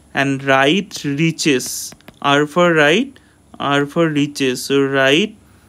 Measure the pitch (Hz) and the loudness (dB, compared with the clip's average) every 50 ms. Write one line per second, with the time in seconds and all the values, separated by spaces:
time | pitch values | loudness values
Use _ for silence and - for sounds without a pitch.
0 | _ _ _ 139 139 139 139 131 135 139 135 165 - 147 165 196 190 - - - | _ _ _ -4 -2 -2 -2 -4 0 0 2 2 4 2 2 0 -2 -4 -10 -10
1 | - 151 139 139 165 165 160 160 - 160 135 127 123 - - - - - - - | -6 -6 -4 0 0 -2 -2 0 0 0 0 0 -2 -6 -10 -10 -12 -14 -16 -20
2 | _ - - _ - 143 139 143 151 147 - 180 175 175 165 160 151 147 160 214 | _ -20 -20 _ -2 0 2 2 0 0 0 2 2 2 4 4 4 4 4 2
3 | 277 277 - - _ _ _ _ _ _ - - - 139 143 139 143 143 - 170 | 0 -4 -8 -16 _ _ _ _ _ _ -14 -8 -4 -2 0 0 -2 -2 0 0
4 | 165 160 151 143 143 147 143 - 139 131 127 123 - - 139 139 139 135 135 139 | 0 0 0 -2 -2 -4 -4 -4 -2 -2 -2 -4 -4 -2 0 0 0 0 0 0
5 | 135 135 143 165 202 214 - - _ _ - _ _ | 2 2 2 2 0 -2 -6 -14 _ _ -20 _ _